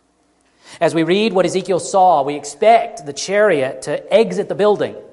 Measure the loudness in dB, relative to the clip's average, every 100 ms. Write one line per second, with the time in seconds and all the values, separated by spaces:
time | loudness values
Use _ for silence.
0 | _ _ _ _ _ _ -20 -2 -2 0
1 | 0 0 0 0 0 -2 -2 -4 -2 2
2 | 4 2 0 -6 -10 0 4 4 2 -10
3 | -14 -10 -4 2 2 2 -2 -6 -6 -8
4 | 2 2 2 -2 -4 0 2 2 -2 -8
5 | -20